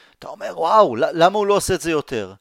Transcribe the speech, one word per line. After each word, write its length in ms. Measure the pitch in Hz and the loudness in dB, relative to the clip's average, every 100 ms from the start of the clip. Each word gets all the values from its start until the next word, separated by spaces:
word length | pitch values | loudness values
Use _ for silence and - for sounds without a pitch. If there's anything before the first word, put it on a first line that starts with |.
| _ _ | _ _
אתה 100 | - | -18
אומר, 320 | 151 202 - | -12 -12 -4
"וואו, 360 | 160 214 185 113 | 2 4 4 2
ל-, 140 | 151 | -2
למה 260 | 165 170 208 | 2 2 2
הוא 80 | 202 | 0
לא 80 | |
עושה 200 | 202 - | 0 0
את 60 | 185 | -4
זה 100 | 165 | -2
יותר?" 440 | 156 - 117 95 98 | -4 -4 -6 -8 -12